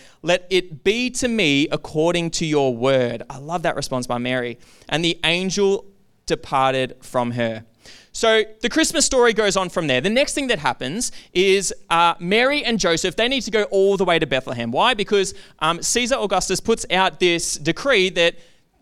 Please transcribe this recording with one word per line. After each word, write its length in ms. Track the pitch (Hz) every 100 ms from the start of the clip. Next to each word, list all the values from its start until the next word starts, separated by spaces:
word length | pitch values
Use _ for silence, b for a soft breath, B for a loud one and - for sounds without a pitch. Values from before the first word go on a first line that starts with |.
| B B
Let 240 | 160 180 185
it 320 | 185 180 147
be 280 | 190 226 254
to 180 | 247 247
me 400 | 226 160 139 156
according 600 | - - 156 165 175 165
to 140 | - 165
your 280 | 151 135
word." 480 | 117 131 131 123 117 -
I 80 | 135
love 240 | 143 175
that 140 | 160 -
response 300 | - 131 120
by 120 | 120
Mary. 400 | 123 127 120 117 b b -
And 160 | 147
the 140 | 170 170
angel 600 | 156 175 190 196 196 196 - _ _ _ -
departed 680 | - - 139 135 131 131 -
from 320 | - 127 120
her. 320 | 120 117 110 - B B B B
So 320 | - 226 220 214 -
the 80 | 240
Christmas 360 | 302 320 320
story 280 | - 262 240
goes 240 | 220 208 190
on 140 | 180
from 180 | 190 156
there. 120 | 127
The 80 | 170
next 260 | 233 294
thing 120 | - 262
that 140 | 202
happens 500 | 143 120 131 202 247 B B
is, 420 | 175 190 196 185 - -
uh, 240 | 170 170 165
Mary 440 | 175 214 254 294
and 140 | 226 226
Joseph, 380 | 170 165 185 -
they 100 | 233
need 160 | 269
to 80 | 208
go 140 | 214
all 320 | 202 196 196 196
the 80 |
way 160 | 180 165
to 60 | 151
Bethlehem. 440 | 131 131 120 117
Why? 240 | 127 220
Because, 400 | 226 190 202 190 B B -
um, 240 | 156 170
Caesar 320 | - 240 240
Augustus 460 | 254 208 190 - 185
puts 260 | - 226 -
out 260 | 180 190 151
this 380 | 180 170 - -
decree 540 | 147 160 277 240 190
that 260 | 175 170 - b b _ _